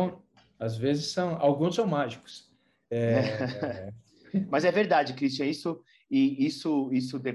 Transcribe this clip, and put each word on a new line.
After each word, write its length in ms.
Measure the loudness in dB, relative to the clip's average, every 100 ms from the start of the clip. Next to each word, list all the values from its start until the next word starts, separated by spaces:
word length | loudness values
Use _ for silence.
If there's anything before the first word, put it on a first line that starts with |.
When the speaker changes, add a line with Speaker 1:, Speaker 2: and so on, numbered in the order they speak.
| 0
Speaker 1:
são, 120 | -2 _ _ _ -8
às 180 | -6 -2
vezes 280 | 0 0 -2
são, 280 | -2 -2 2
alguns 360 | 2 4 2 2
são 100 | 0
mágicos. 680 | 0 -2 -6 -16 -20 -20 _ _ _ -6
É, 300 | -2 2 2
Speaker 2:
<laughs> 1300 | 2 -2 -4 -4 -6 -6 -10 -14 _ _ -6 -4 0
Mas 160 | 2 4
é 60 |
verdade, 420 | 4 4 2 2
Christian, 320 | 0 -2 0 -2
isso, 360 | -2 -4 -6 _ _ 0
e 340 | 4 4 4 0
isso, 440 | 0 -2 0 0
isso 260 | 0 -2 -4
do, 120 | -4